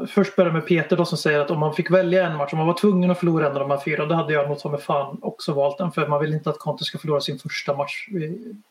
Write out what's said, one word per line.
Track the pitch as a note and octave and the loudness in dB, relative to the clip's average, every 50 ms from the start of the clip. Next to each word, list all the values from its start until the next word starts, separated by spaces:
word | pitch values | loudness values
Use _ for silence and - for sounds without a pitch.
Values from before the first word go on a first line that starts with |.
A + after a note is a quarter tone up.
eh, | - | -6
först | - - G#3 F#3+ - - | 0 2 2 2 2 2
börjar | - F3+ E3+ | 2 2 4
med | D#3+ D#3 - | 2 0 0
Peter | - F3 E3 D3 - F#3 | 2 2 2 2 2 2
då, | E3+ E3+ | 2 2
som | - E3 | 0 -2
säger | - - D#3 D3 D3 | 0 0 2 2 2
att | C#3+ D#3+ | 2 0
om | E3+ D3 | 0 0
man | D3+ D3+ D3+ | 0 0 0
fick | F3+ E3 - | -2 2 4
välja | F3+ F#3+ F3+ E3+ F3+ F#3+ F3+ | 4 4 4 4 2 2 2
en | E3+ D#3+ | 2 0
match, | D3+ C#3+ - D#3+ | -2 -4 -2 -2
om | |
man | D#3+ D#3+ | 0 2
var | E3+ E3+ | 2 2
tvungen | - G#3+ G#3 F#3 F3+ F3+ F3+ | 4 2 4 4 4 4 2
att | F3 - | 2 2
förlora | F3 E3+ D#3+ D#3+ D3+ | 2 2 2 4 2
en | C#3+ C#3 | 2 0
av | C3+ | 0
de | C#3 C#3+ | 0 0
här | C#3 C#3 - | 0 0 0
fyra, | E3 D3 C#3+ D3+ | -2 -2 -2 0
då | D#3 E3+ | 0 0
hade | E3 D#3 D3 D3+ | 0 0 2 0
jag | D3 C#3+ D3 | 0 0 0
nog | C#3+ - | -2 -4
ta | - D3+ | -4 -4
mig | D3 C#3+ | -4 -4
fan | - - D#3 C#3+ C#3 - - - | -2 -2 0 0 -2 -4 -8 -8
också | - - - - - F3 D3 | -8 -8 -8 -6 -4 -2 0
valt | C#3 C#3 C#3+ - | 2 2 0 0
den, | - F#3 E3+ | -2 -4 -2
för | - E3 D3 | -2 -2 0
man | D3 D3 C#3+ | 0 2 0
vill | D#3 D3+ D#3 | 2 0 -2
inte | D3+ - D#3 | -2 -2 -4
att | C#3+ - | -4 -2
Conte | - D3+ C#3+ - - | -4 -6 -6 -4 -6
ska | - - | -8 -8
förlora | - - D3+ D3 C#3+ | -6 -2 -2 0 0
sin | - - C3+ - | 0 -4 -6 -8
första | - D#3 - - - D3+ C#3 | -8 -10 -10 -6 -4 -4 -2
match | C#3 C#3+ C#3+ - - - | -2 -4 -6 -6 -10 -8
i, | A3+ G3+ E3+ D3+ D#3 F3+ A3+ B3 A#3 G3+ G#3 - _ | -6 -4 -4 -4 -4 -6 -10 -12 -14 -16 -16 -18 _